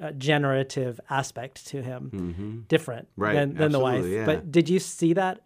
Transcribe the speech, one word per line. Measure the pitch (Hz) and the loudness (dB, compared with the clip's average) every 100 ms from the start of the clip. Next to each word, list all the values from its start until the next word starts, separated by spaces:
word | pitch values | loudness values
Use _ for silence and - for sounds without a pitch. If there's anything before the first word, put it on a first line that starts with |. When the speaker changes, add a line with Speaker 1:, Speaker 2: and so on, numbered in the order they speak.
Speaker 1:
a | 160 | -10
generative | 143 135 147 139 135 135 - 127 117 - | -4 2 4 4 2 0 -2 -4 -6 -4
aspect | 135 131 - 131 - - | -2 -2 -8 -12 -14 -12
to | 139 | -10
him, | 123 127 135 | -8 -10 -8
Speaker 2:
Mm-hmm. | 98 90 85 104 113 113 | -6 -6 -6 -8 -10 0
Speaker 1:
different | 160 - 120 - - | 0 2 -8 -12 -2
Speaker 2:
Right, | 104 | 2
Speaker 1:
than, | 143 143 | 2 2
than | 160 156 | 2 2
the | 143 | 4
wife. | 131 127 | 2 2
Speaker 2:
absolutely, | 87 104 | 0 0
yeah. | |
Speaker 1:
But | 113 156 170 | 0 -2 2
did | 170 160 | 2 4
you | 185 | 2
see | - - 165 | 0 0 2
that, | 170 185 180 | 4 2 -4